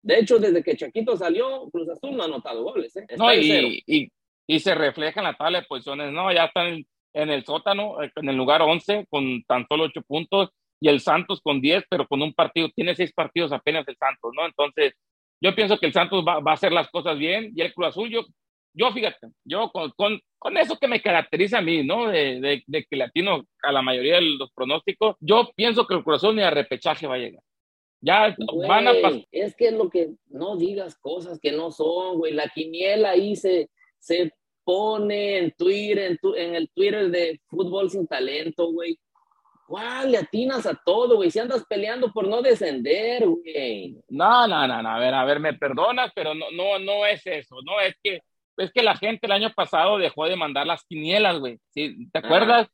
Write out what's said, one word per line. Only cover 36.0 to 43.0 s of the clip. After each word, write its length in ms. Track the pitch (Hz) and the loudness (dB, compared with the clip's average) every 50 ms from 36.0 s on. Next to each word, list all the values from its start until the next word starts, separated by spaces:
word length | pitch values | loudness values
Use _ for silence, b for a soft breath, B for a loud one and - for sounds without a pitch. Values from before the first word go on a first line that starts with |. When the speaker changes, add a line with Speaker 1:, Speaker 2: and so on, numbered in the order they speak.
| 196 180 | 0 -2
Speaker 1:
en 60 | 170 - | -4 0
tu-, 160 | - 196 185 | 0 -2 0
en 180 | 170 170 170 170 | 0 -4 -4 -2
el 160 | 165 160 - | -4 -4 -4
Twitter 400 | _ - 196 208 208 214 202 180 | _ 0 2 2 2 0 0 0
de 320 | 170 175 170 165 160 147 _ | 2 0 0 -2 -4 -8 _
Fútbol 420 | _ - 175 190 180 185 196 196 180 | _ -4 -4 -4 -2 -2 -2 -2 -2
Sin 160 | 185 196 170 | -2 -4 -4
Talento, 680 | 156 151 131 131 135 143 151 160 165 156 - 170 170 | -4 -4 -4 -4 -4 -4 -6 -6 -6 -2 -2 -2 -2
güey. 280 | 165 170 170 170 165 _ _ _ _ _ _ _ _ _ _ _ _ _ _ | -2 -4 -4 -6 -8 _ _ _ _ _ _ _ _ _ _ _ _ _ _
¿Cuál? 440 | _ 160 202 220 240 247 262 269 269 240 | _ -10 -10 -8 -8 -6 -4 2 2 2
Le 40 | 208 | 2
atinas 460 | 160 - - 220 247 262 269 240 220 | 2 -2 -2 -2 -2 0 -2 -2 -2
a 80 | 196 139 - _ | -4 -4 -2 _
todo, 320 | - 185 226 247 240 240 | 2 2 2 6 6 4
güey. 120 | 208 190 170 | 6 4 2
Si 100 | - 214 | 0 0
andas 260 | 240 247 269 233 - | -2 -2 -2 -4 -2
peleando 460 | _ 214 202 214 214 240 254 254 220 - | _ -4 -4 -2 -4 -2 -2 -2 -2 -2
por 140 | 220 196 | -2 -2
no 140 | 196 214 240 | 0 0 2
descender, 840 | 254 262 233 - 202 160 139 127 117 139 165 196 | 4 4 4 4 2 -4 -2 -4 0 0 0 0